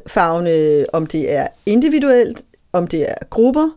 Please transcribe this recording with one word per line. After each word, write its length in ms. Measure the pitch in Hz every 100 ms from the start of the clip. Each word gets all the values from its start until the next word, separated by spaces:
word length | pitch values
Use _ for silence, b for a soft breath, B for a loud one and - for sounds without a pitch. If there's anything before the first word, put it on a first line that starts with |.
| -
favne, 800 | 208 165 170 175 160 156 147 -
om 140 | 165 160
det 260 | 160 -
er 140 | 143 135 - 202
individuelt, 760 | 226 302 302 277 247 226 - - _ _
om 140 | 180 175
det 160 | 160 -
er 40 | - -
grupper, 380 | - 240 302 320